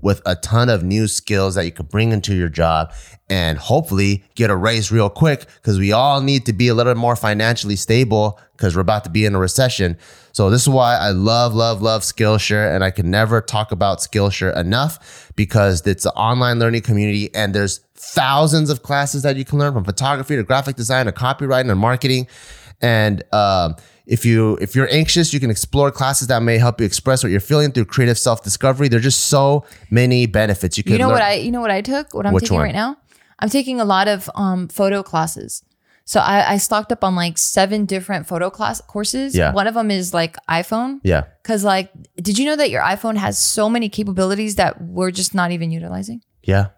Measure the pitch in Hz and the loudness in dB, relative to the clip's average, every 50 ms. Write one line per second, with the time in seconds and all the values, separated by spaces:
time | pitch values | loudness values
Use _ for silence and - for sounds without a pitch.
0 | - 101 98 - - 92 90 82 - - 107 113 123 127 117 95 82 90 98 107 | 0 0 -2 0 -2 -4 -4 -4 -4 0 0 2 2 2 2 0 0 0 0 0
1 | 110 104 - - _ - 107 98 98 95 90 98 87 85 82 - 78 - - 104 | 0 0 -2 -6 _ -2 -2 0 0 0 0 -2 -4 -4 -6 -10 -12 -4 -2 0
2 | 110 113 113 107 - - 101 92 87 85 73 80 82 82 80 80 80 80 - - | 0 2 0 0 0 -2 -2 0 0 -2 0 0 0 2 2 0 -2 -4 -8 -18
3 | - - - - _ _ 98 92 87 82 78 71 - - 113 147 160 - 98 95 | -20 -20 -20 -20 _ _ -2 0 0 0 -2 -4 -2 0 0 0 0 0 -2 0
4 | 101 98 101 95 _ _ _ - 117 107 101 90 90 110 117 113 104 95 107 113 | 0 0 0 -2 _ _ _ -2 0 0 2 2 0 0 0 0 -2 0 2 2
5 | 107 101 - - 160 160 143 - - - - _ _ - 101 98 98 98 104 113 | 2 2 2 2 2 2 2 -2 -6 -20 -20 _ _ 0 0 2 2 2 2 4
6 | 127 143 143 139 135 139 139 135 117 120 110 90 123 120 117 110 120 120 123 113 | 4 2 2 2 0 0 0 0 0 -2 0 2 2 2 4 2 2 2 2 2
7 | 120 120 120 110 - 110 104 104 110 113 120 - - 104 104 95 - - 113 120 | 2 0 0 0 0 -2 0 2 0 0 0 -2 -2 -4 -4 -4 0 0 2 2
8 | 131 113 107 107 107 107 104 - - _ _ - - 95 80 90 95 85 107 104 | 4 2 2 2 0 0 -2 -6 -18 _ _ -2 -2 0 0 0 2 2 0 -2
9 | - 87 82 104 107 104 101 95 92 92 - - 131 127 117 - 101 87 85 - | -2 -2 -2 0 0 2 2 0 0 0 2 0 0 0 0 0 -2 -2 -2 -4
10 | - - - - - _ _ - 104 95 107 127 120 143 135 131 127 120 120 - | -12 -20 -20 -20 -20 _ _ 0 2 4 4 4 2 2 4 4 4 4 2 2
11 | 82 104 98 92 95 110 113 120 120 120 110 110 113 117 113 95 104 113 110 110 | 0 0 0 0 2 2 2 2 2 2 2 0 0 0 0 0 0 -2 -2 0
12 | - - - - 113 107 107 107 - - 107 107 107 98 76 95 95 95 92 - | -4 -6 -2 0 2 2 2 2 0 0 0 0 0 0 0 0 0 -2 -2 -2
13 | 95 85 92 104 110 107 117 113 107 - - 107 107 - - 87 101 98 95 - | -2 0 2 2 2 2 2 -2 -2 -2 -4 -4 -4 -4 -2 0 0 0 0 -2
14 | - - - 107 101 101 92 - 95 92 - - 87 85 104 120 139 160 160 - | -6 -4 -2 0 0 0 0 0 -2 -2 -2 -2 -2 0 0 0 0 -2 -4 -8
15 | - - - - - _ - - - - - - 202 202 92 87 - 101 95 - | -18 -20 -20 -20 -20 _ -2 -2 -2 0 2 2 4 4 2 0 0 -2 -2 0
16 | - - - - 104 113 123 123 127 123 120 117 117 117 113 117 107 - 110 101 | -2 -4 -2 0 0 0 2 2 0 0 2 2 2 2 0 0 0 0 0 2
17 | 104 104 101 104 104 - - 107 107 101 95 104 101 98 - - _ _ _ - | 2 0 0 -2 -4 -4 -4 -2 -2 0 0 0 -2 -2 -4 -8 _ _ _ -20
18 | - - - - 135 131 139 143 156 156 143 160 156 143 147 127 _ - 143 143 | -18 -6 -4 -2 0 2 2 2 2 2 2 2 0 0 -2 -4 _ -4 -2 -2
19 | 143 139 - 143 131 147 135 135 135 - - 143 143 143 139 117 90 98 95 - | -2 -2 -4 -2 -2 -2 -2 -2 -4 -2 0 0 0 0 0 -2 -2 -2 -4 -2
20 | 131 135 143 135 135 - 151 131 104 - 131 135 135 139 135 127 117 110 131 131 | -2 -2 -2 -2 -2 -4 -2 -4 0 0 0 0 0 -2 -6 -6 -4 -2 0 0
21 | 127 107 90 - 123 123 139 - 147 135 135 127 127 127 101 92 104 117 123 120 | 0 0 -2 -2 -2 -2 -2 -2 -2 0 0 0 2 2 2 2 2 2 0 0
22 | - 127 131 127 127 - - - - - - - - - - _ - 123 117 110 | 0 0 0 0 -2 -6 -12 -20 -20 -20 -20 -20 -20 -20 -10 _ 2 2 4 4
23 | 107 107 104 87 - _ - 107 104 101 98 92 87 82 80 - - _ _ _ | 4 2 2 0 -4 _ 0 2 2 4 2 2 0 0 -4 -8 -14 _ _ _
24 | _ - 117 110 - 120 113 110 113 110 107 - - 107 - 131 135 - 127 151 | _ -2 -2 0 2 4 4 4 4 2 2 0 -4 -2 0 0 0 2 2 0
25 | 160 - - 170 170 160 - 147 131 120 107 - - - - - 143 139 135 - | 0 2 2 2 2 2 0 -2 -2 -2 -2 -2 -4 -2 0 2 2 2 0 -2
26 | 139 131 135 - 127 120 135 117 117 117 117 113 120 120 117 - 117 98 - - | -2 -2 0 -2 0 0 0 2 2 2 4 4 4 2 2 0 -2 -2 -2 -2
27 | - 135 131 127 - 107 90 98 - - 147 151 147 143 131 127 110 - - - | 0 0 0 2 2 0 0 0 0 2 2 2 2 2 2 0 -2 0 2 2
28 | 127 120 120 - - 127 113 110 - 101 - - - 135 131 131 143 135 117 117 | 2 2 2 2 2 0 0 0 -2 -6 -6 0 2 0 2 2 2 2 2 2
29 | 113 135 131 - - - 151 143 139 139 143 147 - - - - - - 104 117 | 2 2 0 0 0 2 2 4 4 4 2 2 -2 -6 -20 -20 -6 0 2 2
30 | 123 123 127 123 123 113 92 107 107 107 101 - - 90 - - 104 185 - 233 | 4 4 4 4 2 2 2 2 2 2 0 0 0 -4 -2 -2 0 2 2 2
31 | 254 262 - 240 214 202 208 - - 240 240 240 233 220 196 190 208 240 262 277 | 4 4 4 2 2 2 0 0 -2 -4 -4 -4 -2 0 -2 -2 -2 -2 -4 -4
32 | 302 _ - 220 196 202 202 190 202 226 - - - - - 196 220 247 285 _ | -4 _ -8 -4 -2 2 2 2 2 2 0 0 0 0 -2 -4 -4 -4 -6 _
33 | _ _ _ _ _ _ _ - - 220 202 277 262 262 254 247 226 202 196 190 | _ _ _ _ _ _ _ -6 -6 -2 0 -2 -2 -2 -2 -2 0 2 2 2
34 | 196 208 208 190 185 - - - 202 190 185 185 180 165 - - 202 196 202 202 | 2 2 0 -2 -4 -10 -6 -4 -2 -2 -2 -2 -4 -8 -4 0 0 0 0 -2
35 | 190 - - 165 160 160 - - - - - - _ _ _ _ _ _ _ _ | -4 -4 -4 -4 -4 -4 -6 -10 -12 -14 -14 -16 _ _ _ _ _ _ _ _
36 | _ - - 202 - - 196 202 - - 202 202 - - 226 208 214 - 233 - | _ -2 0 2 2 4 2 2 2 2 0 -2 -2 -2 -2 -2 -2 -2 -4 -2
37 | - 190 185 180 175 175 165 - - - - - 190 190 208 214 208 180 196 190 | 0 -2 0 -2 -2 -4 -4 -4 -4 -2 0 0 0 2 0 -2 -2 -2 -4 -6
38 | 185 - 202 170 165 - 185 165 175 190 190 - 214 208 226 - - - - 208 | -4 -6 -6 -6 -6 -6 -4 -4 -4 -4 -4 -4 -4 -4 -4 -6 -12 -10 -8 -6
39 | 208 202 - 254 269 277 262 185 170 73 - 196 196 220 220 233 226 214 202 190 | -6 -4 -4 -4 -6 -2 0 0 2 2 2 2 0 0 0 -2 -2 0 -2 -2
40 | 180 180 180 170 165 165 - - _ - 165 165 175 - 220 220 240 262 277 277 | -2 -2 -2 -2 -2 -4 -6 -10 _ -4 -2 -2 -2 -2 -4 -4 -4 -6 -8 -4
41 | - 95 87 76 71 - _ _ _ - 226 208 196 208 190 190 190 190 _ - | 0 0 0 0 0 -4 _ _ _ -4 -4 0 0 0 0 0 -2 -6 _ -20
42 | - _ _ - 170 190 202 208 277 294 302 302 294 - - - 73 - 190 202 | -20 _ _ -8 -4 -2 0 0 0 0 0 0 0 0 0 0 0 0 -2 -2
43 | - 226 214 214 208 214 202 - - - - 226 214 214 226 240 233 208 - - | -4 -4 -4 -2 -2 -2 -2 -2 -2 -2 0 0 0 0 0 -2 -2 -4 -4 -6
44 | 214 202 190 185 190 185 196 202 220 214 202 190 185 160 - - 170 170 180 175 | -6 -4 -2 0 0 0 0 -2 -4 -4 0 0 0 0 -2 -6 -12 -10 -6 -4
45 | 185 185 180 185 185 - - 190 175 175 175 170 170 165 160 165 170 170 180 185 | -4 -4 -2 -4 -6 -4 -2 -2 -2 -2 -2 -4 -4 -4 -6 -6 -8 -8 -10 -10
46 | 196 208 233 240 _ _ _ _ _ - 95 98 101 98 _ | -10 -10 -12 -14 _ _ _ _ _ 0 2 2 0 -2 _